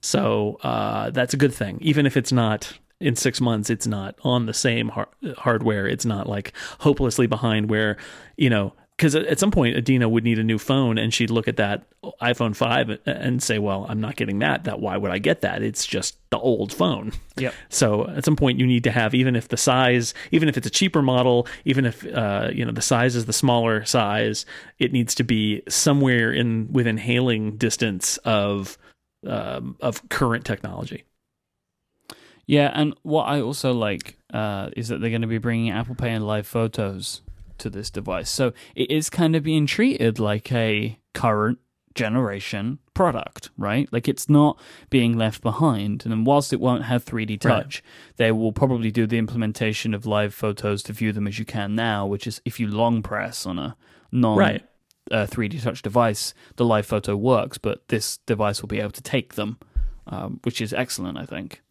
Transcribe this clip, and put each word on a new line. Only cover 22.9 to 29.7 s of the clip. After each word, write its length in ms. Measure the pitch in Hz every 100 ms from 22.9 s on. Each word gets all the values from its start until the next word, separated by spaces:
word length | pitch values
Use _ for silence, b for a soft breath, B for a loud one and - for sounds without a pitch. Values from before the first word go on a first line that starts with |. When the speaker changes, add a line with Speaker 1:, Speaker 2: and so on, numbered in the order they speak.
| 123 123 120
Speaker 1:
is 80 | 110
the 80 |
smaller 500 | 110 135 120 113 110
size, 600 | 107 127 104 107 113 107 - B B B
it 140 | 123
needs 200 | 135 117 -
to 100 | 117
be 380 | 110 107 104 -
somewhere 640 | - - 139 135 123 113
in, 400 | 135 120 113 110
within 240 | 139 117 110
hailing 600 | 104 120 127 113 107 107
distance 580 | 120 - 117 92 - -
of, 540 | - 110 101 101 95 - b b _ _ -
um, 480 | 117 - - 131